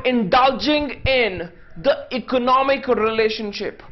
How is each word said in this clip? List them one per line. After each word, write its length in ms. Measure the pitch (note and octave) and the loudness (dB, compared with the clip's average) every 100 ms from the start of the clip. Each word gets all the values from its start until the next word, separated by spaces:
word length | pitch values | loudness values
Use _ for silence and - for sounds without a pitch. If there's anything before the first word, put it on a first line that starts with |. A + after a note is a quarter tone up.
indulging 840 | B3+ A#3+ F#3 B3+ C4+ A3+ B3 D4+ C#4+ - C4 | 0 0 2 4 4 2 0 0 -2 -4 0
in 440 | C4 A3 F3+ F3 - - - | 2 0 -2 -10 -16 -20 -4
the 240 | C4+ D#5+ - | 0 0 -2
economic 760 | A#3+ - B3+ B3 C4 C4+ C#4 C4 | -8 -2 -2 2 2 2 0 0
relationship. 960 | A3 A3 A3 A3 G#3+ G#3 G3+ F#3+ - - | 0 0 2 0 -2 -8 -8 -8 -10 -18